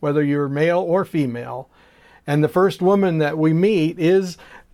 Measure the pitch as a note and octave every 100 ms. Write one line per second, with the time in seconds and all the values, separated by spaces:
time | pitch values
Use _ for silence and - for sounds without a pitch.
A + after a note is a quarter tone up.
0 | D3 D3 D3 D3 C#3+ C#3+ E3 F3 F#3 F3+
1 | F3+ E3 C3+ A#2+ A#2+ B2 - _ _ _
2 | _ _ - D3 D3+ F3+ F#3+ - F#3 G3+
3 | F#3+ D#3+ D3 D#3 D#3 D#3+ G3 G3+ D#3 E3
4 | E3 F#3+ F#3 E3 - - -